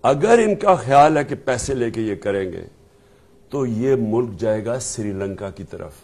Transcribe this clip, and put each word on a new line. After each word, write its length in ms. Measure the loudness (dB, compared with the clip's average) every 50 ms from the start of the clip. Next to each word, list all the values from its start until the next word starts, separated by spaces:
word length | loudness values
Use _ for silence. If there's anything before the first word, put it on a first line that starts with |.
| 2
अगर 340 | 2 0 2 4 4 4 4
इनका 360 | 4 2 0 0 4 2 2
ख्याल 420 | 2 2 4 6 8 8 8 6
है 60 | 2 0
कि 120 | -2 -6
पैसे 380 | -8 -4 -4 -4 -2 -2 -4 -2
लेके 280 | -2 -2 -2 -2 -4
ये 140 | -4 -4 -4
करेंगे, 520 | -4 -4 -4 -2 -2 -2 -4 -6 -10 -14 -16 _ _ _ _ _ _ _ _ _ _ _ _ _ _ _ _
तो 140 | -4 -4 -2
ये 300 | -2 -2 -2 2 2 2
मुल्क 360 | 2 0 0 0 0 0 -2
जाएगा 480 | -4 -4 -2 -2 -2 -2 -2 -6 -6 -6
श्रीलंका 720 | -8 -10 -8 -8 -6 -6 -6 -6 -6 -6 -6 -8 -10 -12
की 140 | -12 -12 -14
तरफ। 300 | -14 -12 -14 -14 -14 -16 -20